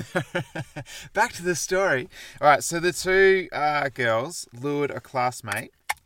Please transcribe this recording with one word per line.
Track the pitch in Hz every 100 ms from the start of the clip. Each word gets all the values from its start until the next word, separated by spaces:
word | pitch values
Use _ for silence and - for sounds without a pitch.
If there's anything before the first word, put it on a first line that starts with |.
| - 180 -
<laughs> | 175 - 160 - 156 - - 143
back | 190 226
to | -
the | 175
story. | 175 - 185 190 131 - - - -
All | 147
right, | 139
so | - 170
the | 175
two, | - 180 190 190 190 175
uh, | 131 147 147 143
girls | 123 120 113 147 - -
lured | 120 139 143 143
a | -
classmate | - 127 123 - 110 104 - _ - -